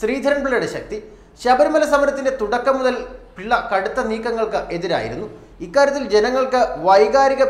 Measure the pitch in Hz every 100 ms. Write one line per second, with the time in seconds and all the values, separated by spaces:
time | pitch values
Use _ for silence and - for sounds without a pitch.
0 | 220 262 269 285 269 247 - 135 - 214
1 | - - - - 247 254 302 311 302 285
2 | 285 269 262 262 208 240 240 269 254 233
3 | 247 - - - 202 240 - 196 190 254
4 | 226 220 233 233 214 196 - 170 175 151
5 | 113 123 214 - - - 180 269 285 285
6 | 233 208 233 262 254 247 240 151 165 196
7 | 214 262 269 269 269